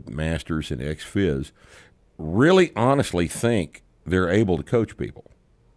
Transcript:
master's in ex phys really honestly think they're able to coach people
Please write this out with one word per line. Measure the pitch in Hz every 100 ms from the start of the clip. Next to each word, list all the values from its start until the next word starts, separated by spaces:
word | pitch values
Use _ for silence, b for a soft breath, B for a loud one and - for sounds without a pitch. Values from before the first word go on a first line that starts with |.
| -
master's | 67 78 82 - 80 71
in | 64
ex | 69 78
phys | - 101 92 69 71 _ B B B B _ -
really | 80 95 151 190 175 -
honestly | 123 139 - 87 85
think | - 117 113 76 - _ _
they're | - 92 87
able | 101 104 85
to |
coach | - 123 107 -
people | 58 - - _ _ _ _